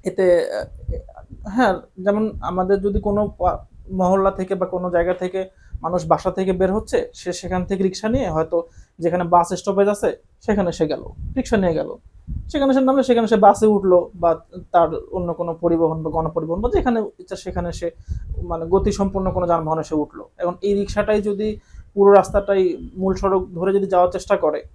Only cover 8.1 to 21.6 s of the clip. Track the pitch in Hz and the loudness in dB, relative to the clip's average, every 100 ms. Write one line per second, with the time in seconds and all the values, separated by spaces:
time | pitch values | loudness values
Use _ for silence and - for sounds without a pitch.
8.1 | 254 208 156 160 175 170 - - _ 165 | -2 -2 -2 0 -2 -4 -18 -20 _ -2
9.1 | 175 170 175 170 180 - 190 202 202 208 | 0 2 2 2 -4 -2 2 2 2 -2
10.1 | - _ _ - 208 175 160 156 143 - | -4 _ _ -2 0 0 0 -2 -2 -8
11.1 | - - 262 - 226 185 156 143 - - | -12 -6 -6 0 2 2 0 -4 -10 -18
12.1 | - - - - 302 269 269 262 269 247 | -20 -10 -10 -6 -2 2 2 4 2 4
13.1 | 233 220 226 202 202 214 202 185 180 - | 2 4 6 6 6 4 4 6 4 4
14.1 | 175 170 165 - 180 - 175 160 160 - | 0 0 0 -4 -20 0 2 4 0 -6
15.1 | 185 175 165 170 165 170 165 165 160 160 | -6 -4 -4 -6 -2 2 4 2 0 -2
16.1 | 156 160 160 156 175 240 403 254 226 208 | -2 -2 -4 -4 -2 0 0 0 0 -2
17.1 | _ - 185 185 175 175 160 170 - - | _ -12 -10 -6 -6 -6 -6 -8 -8 -10
18.1 | - - - 175 165 165 185 185 202 196 | -10 -8 -8 -6 -6 0 2 2 0 -2
19.1 | 196 185 180 175 165 156 160 156 156 147 | 0 -2 -2 0 0 0 -2 -2 -2 -2
20.1 | - - _ 175 180 202 202 202 208 208 | -8 -20 _ -6 -2 -2 0 -2 -2 0
21.1 | 214 208 202 214 214 | 0 0 -4 -4 -6